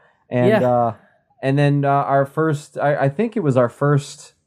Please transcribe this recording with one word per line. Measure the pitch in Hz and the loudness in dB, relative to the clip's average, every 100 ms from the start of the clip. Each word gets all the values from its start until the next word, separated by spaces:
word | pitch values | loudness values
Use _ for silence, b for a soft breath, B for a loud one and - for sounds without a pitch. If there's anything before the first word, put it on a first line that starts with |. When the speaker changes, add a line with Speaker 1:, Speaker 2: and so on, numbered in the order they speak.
| b b _ | b b _
Speaker 1:
And, | 123 131 214 | 0 2 2
Speaker 2:
Yeah. | 123 | 2
Speaker 1:
uh, | 123 117 107 b b _ _ | 0 0 -4 b b _ _
and | 131 139 | -2 0
then, | 143 143 | 2 0
uh, | 139 | 0
our | 139 135 139 139 | 0 0 0 -2
first, | - 160 147 - - | -2 -2 -4 -8 -4
I, | 143 147 | -2 0
I | 139 | -2
think | 143 220 220 | -2 -4 -2
it | |
was | 156 127 | 0 2
our | 120 | 0
first | - 143 143 143 - - _ | 0 0 0 -2 -12 -20 _